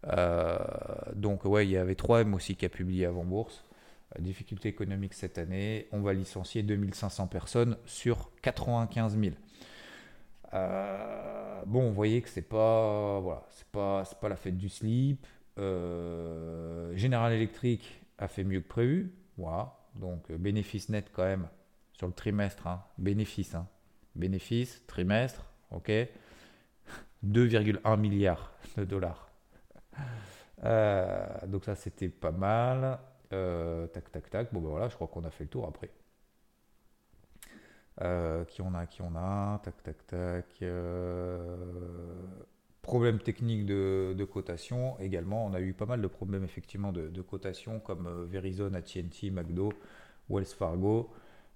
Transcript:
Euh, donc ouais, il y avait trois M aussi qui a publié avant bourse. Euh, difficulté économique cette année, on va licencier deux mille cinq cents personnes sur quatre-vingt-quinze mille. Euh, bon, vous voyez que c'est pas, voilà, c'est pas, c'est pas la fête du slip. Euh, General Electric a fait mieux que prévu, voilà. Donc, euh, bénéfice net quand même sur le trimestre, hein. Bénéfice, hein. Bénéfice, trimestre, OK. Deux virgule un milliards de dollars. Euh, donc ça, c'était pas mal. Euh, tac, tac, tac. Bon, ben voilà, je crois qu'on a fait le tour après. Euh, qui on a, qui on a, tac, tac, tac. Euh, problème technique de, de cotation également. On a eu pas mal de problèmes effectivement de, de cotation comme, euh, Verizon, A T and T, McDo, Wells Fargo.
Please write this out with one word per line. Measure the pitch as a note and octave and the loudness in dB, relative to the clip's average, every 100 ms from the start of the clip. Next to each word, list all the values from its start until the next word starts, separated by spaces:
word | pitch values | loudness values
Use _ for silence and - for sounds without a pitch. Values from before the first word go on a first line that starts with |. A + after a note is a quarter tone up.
| - | 0
Euh, | F2+ F2 E2+ E2 E2+ - - - - - G2+ | 4 4 4 2 0 -2 -4 -6 -8 -6 -2
donc | G#2 G2 F#2+ | 0 2 4
ouais, | G#2 G2 | 6 6
il | |
y | F#2+ | 4
avait | F#2 F#2+ | 2 2
trois | - A#2 | 6 6
M | G#2+ | 6
aussi | F#2+ - F#2+ | 2 -2 -2
qui | F2+ | -2
a | |
publié | - F#2 F#2 F2 | 0 0 2 2
avant | F2 | 2
bourse. | F2 G2 A2+ - - - - - - - | 0 0 -2 -10 -20 -20 -20 -20 -14 -4
Euh, | |
difficulté | F2 F#2+ - G2+ A2 | -4 -4 -8 -4 -4
économique | - G2 G2 G2 | -2 -2 -2 -4
cette | - F#2 - | -4 -6 -4
année, | E2 F#2+ G2+ A2 - | -2 -2 0 -2 -4
on | G#2 | 0
va | G2+ | 2
licencier | F#2+ F#2 G2 F#2 A2+ | 2 0 -6 -4 0
deux | G#2 G2+ | 2 2
mille | G2+ | 2
cinq | - G2+ | 0 -4
cents | - F#2 | -2 -2
personnes | F2+ - A#2+ A#2+ A2+ - | -2 2 4 6 2 -6
sur | - A#2+ A#2+ - - | 0 2 2 0 -2
quatre-vingt-quinze | C3 - - A#2+ A2+ A#2 A2 G#2+ | 0 0 0 2 2 2 2 4
mille. | G2+ - - - - - - - - - - - - | 2 0 -12 -20 -20 -18 -18 -18 -20 -20 -20 -20 -6
Euh, | G2 F#2 F#2+ G2 G2 A2 G#2 - G#2+ G#2 G2+ F#2+ | -2 0 -2 -2 -6 -6 -8 -8 -8 -8 -8 0
bon, | A#2+ B2 | 2 4
vous | |
voyez | G2+ G#2+ A#2+ | 4 4 4
que | - | 2
c'est | F#2+ | -8
pas, | - A2 A2 A2+ A2 G#2 G#2 G2+ | -2 4 6 6 6 2 2 0
voilà, | F#2 - - | 0 -4 -8
c'est | - - | -20 -8
pas, | G#2 G2 G2 F#2 | -2 2 2 0
c'est | - | -4
pas | G#2+ | -4
la | F#2 | -2
fête | F#2 F2+ | -2 -2
du | F#2+ | -4
slip. | - G#2+ A#2+ C3+ C#3 - - - - | -2 2 4 4 2 -4 -20 -16 -4
Euh, | G2 F#2 F2 F2 F2 E2+ E2+ E2 E2 E2 E2 E2+ E2+ F2+ | -2 0 -2 -4 -4 -4 -6 -6 -6 -6 -6 -6 -4 0
General | B2 A#2+ A#2 | 2 4 4
Electric | A2+ A2 - B2 A2+ - - - - | 4 2 2 0 0 -2 -20 -20 -8
a | G2 | -6
fait | - | -2
mieux | F#2+ F#2+ | 0 0
que | - | 0
prévu, | A#2 B2 F3 F#3 - - - | 2 4 2 0 -8 -16 -10
voilà. | E2 E2+ B2+ - - G2+ | -4 -4 -4 -10 -18 -10
Donc, | F#2 F2 - | -8 -8 -8
euh, | D#2+ | -2
bénéfice | F#2+ G#2 G2 G#2 - | 0 0 0 -6 -2
net | G#2+ - | -2 -2
quand | - | 0
même | F#2 F#2+ E2 - _ _ _ | 2 2 -4 -10 _ _ _
sur | - F2+ | -6 -6
le | |
trimestre, | - A2 G#2 G2+ - E2+ | -2 0 2 2 -2 -6
hein. | F2+ - - | -6 -8 -2
Bénéfice, | F#2 G2+ G#2+ - F#2+ E2 | 2 2 0 -2 -4 -4
hein. | F2+ - _ - - - | -8 -12 _ -20 -14 -2
Bénéfice, | F2+ F#2+ - A#2 B2 - - | 0 0 0 0 0 -6 -8
trimestre, | - F2+ G#2+ C3 - - - _ | -2 4 4 2 -2 -16 -20 _
OK. | F2 - G#2+ B2+ - - - - - _ _ - - - - | -8 0 2 2 -6 -20 -20 -20 -20 _ _ -16 -16 -16 -4
Deux | G2+ G#2+ | 4 6
virgule | B2 A2 G#2+ G2+ | 8 6 6 4
un | A2 G#2+ | 4 6
milliards | G#2+ G2 G2 E2+ - - - - | 6 6 4 4 -4 -16 -8 -4
de | F#2+ | -2
dollars. | G2 F2 E2 - - _ - - - - - C3 A#2 G2 - - - | 0 -2 -4 -14 -20 _ -20 -20 -20 -16 -10 -8 -10 -14 -18 -20 -4
Euh, | A#2+ A2+ G#2+ G2 F#2 F#2 G2 G#2 F#2 | 4 6 6 4 2 0 -4 -6 -4
donc | G2 - | -4 -2
ça, | G2 | -4
c'était | - - F#2 | -6 -4 -6
pas | - D#2+ | -2 -2
mal. | E2+ G2 A2+ B2 C3 C3 B2+ - - - | 2 4 4 4 2 0 -2 -10 -20 -6
Euh, | F#2+ F#2 E2+ E2 E2 E2 | -2 0 0 -2 -2 -4
tac, | F2+ - | -8 -10
tac, | D#2 - | -12 -6
tac. | G2+ A#2 | -4 -4
Bon, | G2 | -4
ben | D#2+ | -2
voilà, | D2+ A#2 | -2 -4
je | - | -4
crois | E2 | -8
qu'on | F2 | -6
a | E2 | -8
fait | - - | -8 -8
le | |
tour | C3 G2 | -6 -6
après. | - - - - _ _ _ _ _ _ _ _ _ _ - - - - - - - _ - | -8 -14 -16 -20 _ _ _ _ _ _ _ _ _ _ -20 -20 -20 -20 -20 -20 -20 _ -6
Euh, | F2 F2+ E2 E2 | -2 0 0 -2
qui | E2+ - | -4 -6
on | F#2 | -4
a, | F2+ E2+ | -4 -6
qui | - | -8
on | F2+ E2 | -6 -4
a, | F#2 G2+ G2+ G#2 | -2 0 0 -2
tac, | - - | -6 -10
tac, | - D#2+ - | -12 -14 -8
tac. | F2+ F2+ F2 - - | -4 -2 -2 -6 -8
Euh, | F2+ F2 F2 F2+ F2+ F2 F2+ F2+ F2 F2+ F2+ F2 F2 F2 E2+ F2 F#2 F#2 - _ _ _ | -6 -4 -4 -4 -4 -4 -4 -6 -8 -8 -8 -8 -10 -10 -12 -12 -12 -14 -18 _ _ _
problème | - B2 A#2+ G#2+ | 0 4 6 4
technique | - - A#2+ A2 G2+ | 0 0 0 2 2
de, | G2+ F#2+ F#2+ F#2+ F#2+ | 2 4 2 2 0
de | F#2+ | -2
cotation | G2 F#2 E2+ - B2 B2+ B2+ | -4 -6 -8 -4 -4 -2 -4
également. | F#2+ F#2 E2+ A2 G#2+ | -4 -2 -2 -2 -2
On | |
a | F#2 | -2
eu | F#2+ | -2
pas | F#2 G#2+ | -2 -2
mal | B2 | 0
de | G2 | -2
problèmes | - G2 G2 | -4 -4 -2
effectivement | F#2 - - F#2+ G2+ | -4 -8 -10 -6 -4
de, | F2 D#2 | -4 -6
de | F2+ | -8
cotation | F2+ F#2+ F#2+ F2+ - A2 | -8 -8 -6 -8 -8 -8
comme, | - F2 F2 | -6 -6 -6
euh, | F2 F2 | -6 -6
Verizon, | F#2+ F#2+ F#2 G2+ | -4 -4 -2 -2
A | F#2 | -4
T | - F#2 | -6 -8
and | F2 | -8
T, | - G2+ | -6 -4
McDo, | F#2+ E2 F2 G2+ - - - - - - | -4 -2 0 -2 -4 -14 -20 -20 -20 -2
Wells | G2+ F#2+ | -2 -2
Fargo. | - F2 F2 F#2+ A2+ A#2 - - - - | -2 0 2 4 4 0 -10 -20 -20 -20